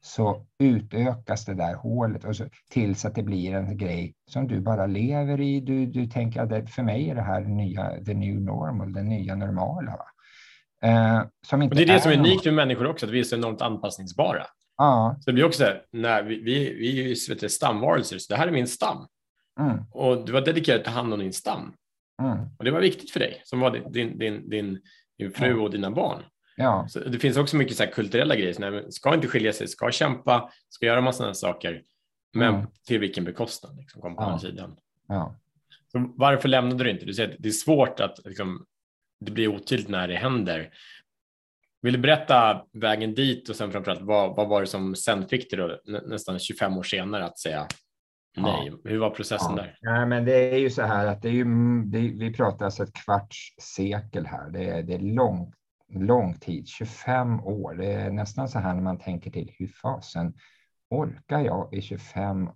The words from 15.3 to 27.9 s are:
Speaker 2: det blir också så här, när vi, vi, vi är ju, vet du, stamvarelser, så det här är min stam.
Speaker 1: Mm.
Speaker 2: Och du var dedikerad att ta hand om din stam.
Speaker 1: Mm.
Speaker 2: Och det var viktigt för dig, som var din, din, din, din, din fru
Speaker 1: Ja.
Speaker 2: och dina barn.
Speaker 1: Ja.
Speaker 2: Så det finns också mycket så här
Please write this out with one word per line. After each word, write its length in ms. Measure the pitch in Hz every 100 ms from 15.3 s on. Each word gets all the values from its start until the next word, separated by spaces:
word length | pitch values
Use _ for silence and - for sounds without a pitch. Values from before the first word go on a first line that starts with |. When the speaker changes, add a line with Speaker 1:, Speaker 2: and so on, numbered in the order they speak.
Speaker 2:
det 40 |
blir 100 | 127
också 140 | 160 165
så 60 |
här, 180 | 117 95 _
när 300 | 117 117 110
vi, 200 | 104 110
vi, 320 | 113 135 135
vi 260 | 117 117 131
är 80 | 131
ju, 60 | 117 -
vet 120 | -
du, 80 | 107
stamvarelser, 680 | - 143 107 - 82 - 92
så 140 | -
det 60 | 104
här 100 | 170
är 40 |
min 140 | 156 123
stam. 400 | - 214 - - _ _ _ _ -
Speaker 1:
Mm. 180 | 147 110 104
Speaker 2:
Och 360 | 120 135 123 113
du 60 |
var 80 | 127
dedikerad 380 | 127 165 156 117
att 60 |
ta 60 | 107
hand 220 | 120 120
om 60 | 104
din 140 | 95
stam. 400 | 92 - 107 101 - _ _ _ -
Speaker 1:
Mm. 160 | 131 104 107 -
Speaker 2:
Och 60 |
det 60 | 117
var 100 | 156
viktigt 300 | 185 - -
för 100 | -
dig, 220 | - -
som 160 | - 127
var 100 | 127
din, 220 | 120 123
din, 260 | 117 113 98
din, 320 | 110 104 -
din, 300 | 107 104 95 _ _ _ _
din 120 | 98
fru 260 | - 127 117
Speaker 1:
Ja. 60 |
Speaker 2:
och 80 | 107
dina 200 | 104 98
barn. 320 | 113 311 - - _ _ -
Speaker 1:
Ja. 300 | 127 104 -
Speaker 2:
Så 120 | -
det 180 | - 120
finns 180 | 139 127
också 200 | 143 156
mycket 200 | 127 117
så 80 |
här 60 | -